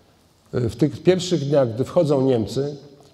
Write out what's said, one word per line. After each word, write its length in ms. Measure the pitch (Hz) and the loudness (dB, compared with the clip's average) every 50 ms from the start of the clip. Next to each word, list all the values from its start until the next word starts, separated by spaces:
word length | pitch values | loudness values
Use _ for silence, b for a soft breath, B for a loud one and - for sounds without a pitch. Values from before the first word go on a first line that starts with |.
| B B B B B _ _ _ _ _ | B B B B B _ _ _ _ _
W 240 | - 123 123 110 - | -4 -4 -4 -2 -2
tych 260 | - 156 139 - - | 0 -2 -2 -2 0
pierwszych 380 | - 175 185 180 170 - 175 147 | 2 2 2 2 2 -2 -2 -2
dniach, 340 | 135 139 151 143 131 117 107 | 0 0 2 2 2 2 0
gdy 100 | 120 127 | -4 -4
wchodzą 380 | - - 180 170 143 151 131 | -2 0 0 2 2 2 2
Niemcy, 540 | 131 135 123 113 104 95 - 131 139 147 147 139 - - - - - - | 2 2 2 0 0 -2 -4 -4 -6 -6 -8 -12 -16 -20 -20 -20 -20 -12